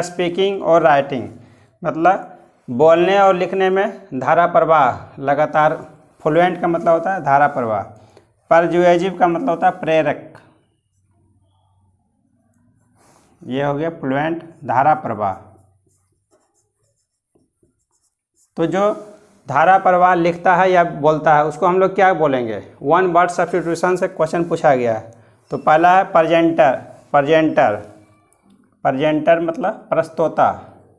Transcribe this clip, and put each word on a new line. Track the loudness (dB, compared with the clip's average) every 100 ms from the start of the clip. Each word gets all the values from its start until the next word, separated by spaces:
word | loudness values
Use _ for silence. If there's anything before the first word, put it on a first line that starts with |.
speaking | 0 -6 -6 -2 -4 -2
और | 0 2
writing, | 4 2 0 -8 -10 -16 -20 _ _ _
मतलब | -8 0 0 0 -6 -20 _ _ -10
बोलने | 2 4 4 2 4
और | 2
लिखने | 2 -2 -2 0
में | 0 -2 -8 -12
धारा | -6 0 2 2
प्रवाह | 2 2 2 2 -2 -12 -8
लगातार, | -4 -2 0 0 0 -2 -10 -20 _ _
fluent | -2 0 0 -2
का | -4
मतलब | -2 0
होता | 0 -2
है | -6
धारा | 0 2 2
प्रवाह, | 0 -4 -4 -6 -18 _ _ _ _ _
persuasive | 2 4 2 4 2 0 0
का | 0
मतलब | 0 -4
होता | 0 -2
है | -2
प्रेरक, | -2 0 0 -4 -12 -20 _ _ _ _ _ _ _ _ _ _ _ _ _ _ _ _ _ _ _ _ _ _ _ _ _ _ _ _ _ _
ये | -8 -6
हो | -4
गया | -4 -8
fluent | -8 -6 -4 -4 -6 -12 -14
धारा | -4 0 2
प्रवाह। | 0 -4 -6 -6 -6 -16 _ _ _ _ _ _ _ _ _ _ _ _ _ _ _ _ _ _ _ _ _ _ _ _ _ _ _ _ _ _ -6
तो | -2
जो | 0 -2 -4 -12 -20 _ _ -2
धारा | 2 4 4
प्रवाह | 4 4 4
लिखता | 2 0 0 0 2
है | 4
या | 2
बोलता | 0 0 0 0 2 2
है, |
उसको | 2 -2 0
हम | 2
लोग | 0
क्या | 2 2
बोलेंगे? | 2 0 0 -4 -8 -12 -10
One | 0 0 2
word | 2 0
substitution | -2 -2 -2 -4 -4 -2 -2
से | -4
question | -4 -4 -2
पूछा | -4 0 0
गया | 2 0
है। | -4 -8 -20 _ _ _
तो | -6
पहला | 0 2 4 2
है |
presenter, | 2 0 2 2 2 2 2 0 -8 -20 _
presenter, | -2 2 2 2 2 0 -2 -10 -20 _ _ _ _ _ _ _ _
presenter | -4 -2 -2 0 0 0
मतलब | -2 -6 -8
प्रस्तोता, | -8 -6 -4 -4 -4 -4 0 -2 -2 -14 -20 _